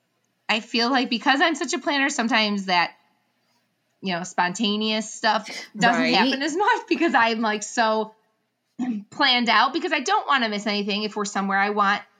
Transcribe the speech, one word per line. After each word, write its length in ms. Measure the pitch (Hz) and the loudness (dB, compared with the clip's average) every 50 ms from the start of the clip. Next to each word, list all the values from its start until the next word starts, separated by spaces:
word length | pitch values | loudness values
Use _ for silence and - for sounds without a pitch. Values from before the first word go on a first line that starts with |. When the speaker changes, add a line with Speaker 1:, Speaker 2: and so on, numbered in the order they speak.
| _ _ _ _ _ _ _ _ _ - | _ _ _ _ _ _ _ _ _ -4
Speaker 1:
I 120 | 208 226 | -4 -4
feel 280 | 220 - - 226 233 240 | -4 -4 -4 -2 0 0
like 200 | 277 254 247 - | 0 0 0 0
because 300 | 254 214 - 294 269 277 | -2 -2 2 2 2 4
I'm 140 | 349 339 330 | 4 2 0
such 160 | - 339 254 - | -2 -4 -4 -6
a 60 | - | -4
planner 300 | - 339 285 277 269 294 | -2 -2 0 0 0 0
sometimes 560 | 302 - 226 233 247 220 214 208 208 202 190 | 0 -2 -2 0 0 0 0 0 -2 -2 -2
that, 260 | 190 180 175 170 - - _ _ _ _ _ _ _ _ _ _ _ _ _ _ _ _ _ _ _ _ _ | 0 0 0 0 0 -4 _ _ _ _ _ _ _ _ _ _ _ _ _ _ _ _ _ _ _ _ _
you 120 | - 196 180 | -8 -6 -6
know, 80 | 170 180 | -6 -6
spontaneous 920 | 180 - - 180 180 175 - 226 202 208 214 214 220 214 220 214 214 - | -6 -2 0 0 0 0 -2 -2 0 0 0 0 -2 -2 -2 -4 -6 -8
stuff 360 | - - 220 208 214 208 - - - - - - | -2 0 0 0 0 -2 -6 -14 -14 -14 -12 -4
doesn't 240 | 196 175 - - 165 | 0 2 2 4 2
Speaker 2:
Right. 140 | - - - | 2 4 4
Speaker 1:
happen 280 | 190 208 269 269 269 277 | 4 4 4 2 0 -2
as 140 | 320 285 | -2 -2
much 300 | 359 415 427 466 466 - - | 0 2 2 2 0 0 -2
because 260 | 330 240 320 339 220 | -2 0 2 2 4
I'm, 260 | 254 226 226 233 220 | 4 2 2 2 0
like, 220 | 233 214 214 214 214 | -2 -2 -2 -2 -4
so 520 | - - 254 226 220 220 220 214 214 - _ _ _ _ _ _ _ _ _ _ _ _ - | -6 -2 0 0 2 2 0 -2 -4 -8 _ _ _ _ _ _ _ _ _ _ _ _ -6
<clears throat> 320 | 247 254 226 208 196 - | -4 -4 -4 -6 -8 -10
planned 380 | - - 285 269 247 247 240 226 | -4 0 2 2 2 2 2 4
out 240 | 220 214 240 269 269 | 4 4 4 2 0
because 200 | 339 - 302 311 | -2 -4 -2 -2
I 80 | 302 | -2
don't 260 | 247 330 392 427 - | -2 0 -2 0 0
wanna 220 | - 285 262 233 220 | 0 0 0 0 0
miss 180 | 208 202 208 | -2 -4 -4
anything. 360 | 226 202 208 202 208 196 208 214 | -2 -2 -2 -2 -2 -4 -4 -4
If 140 | 208 208 | -4 -4
we're 80 | 214 202 | -6 -6
somewhere, 340 | 196 - 202 196 196 196 196 | -4 -4 -4 -2 0 0 0
I 120 | 196 208 | 0 0
want 320 | 208 202 101 98 104 - - _ _ | 0 2 2 2 0 -2 -4 _ _